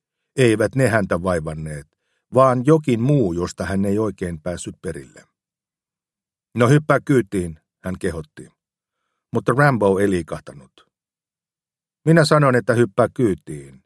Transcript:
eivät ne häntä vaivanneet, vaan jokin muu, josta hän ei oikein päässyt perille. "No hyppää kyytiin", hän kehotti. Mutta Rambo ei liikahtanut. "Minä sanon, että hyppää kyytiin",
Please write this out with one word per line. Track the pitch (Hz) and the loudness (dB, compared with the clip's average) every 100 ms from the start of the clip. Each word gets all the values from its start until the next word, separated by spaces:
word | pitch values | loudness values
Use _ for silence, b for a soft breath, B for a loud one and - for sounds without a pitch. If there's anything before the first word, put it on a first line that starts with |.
| _ _ _ | _ _ _
eivät | 135 120 110 104 | 0 2 2 0
ne | 131 123 | 0 0
häntä | 110 95 90 | 0 -2 -4
vaivanneet, | 92 87 78 78 78 73 - _ _ _ _ | -2 -4 -6 -10 -10 -12 -18 _ _ _ _
vaan | 123 131 127 | 2 2 2
jokin | 127 160 139 113 | 2 2 2 0
muu, | 131 147 95 | 0 0 0
josta | 85 90 - | -2 -6 -6
hän | 92 98 | -6 -2
ei | 101 101 | -2 -2
oikein | 110 95 90 80 | -2 -6 -10 -8
päässyt | 90 85 107 - | -10 -10 -12 -14
perille. | 90 76 65 - _ _ _ _ _ _ _ _ _ _ _ _ _ 113 | -12 -12 -16 -20 _ _ _ _ _ _ _ _ _ _ _ _ _ 0
"No | 120 | 2
hyppää | 151 151 139 | 2 2 -2
kyytiin", | - 131 104 98 87 78 _ _ | 0 0 0 -4 -6 -10 _ _
hän | 92 90 | -10 -6
kehotti. | 95 82 - - - _ _ _ _ _ _ _ _ | -6 -6 -12 -18 -20 _ _ _ _ _ _ _ _
Mutta | 113 113 123 | -6 -2 2
Rambo | 147 117 101 95 | 2 4 2 2
ei | 101 | 0
liikahtanut. | 90 78 78 - 69 - _ _ _ _ _ _ _ _ _ _ _ _ _ | 0 -4 -12 -16 -20 -20 _ _ _ _ _ _ _ _ _ _ _ _ _
"Minä | 151 165 | 2 4
sanon, | 147 151 139 | 4 4 4
että | 123 104 | 2 2
hyppää | 120 110 - 110 | 0 0 0 -2
kyytiin", | - 113 85 - 73 69 65 | 0 -2 -2 -8 -16 -18 -20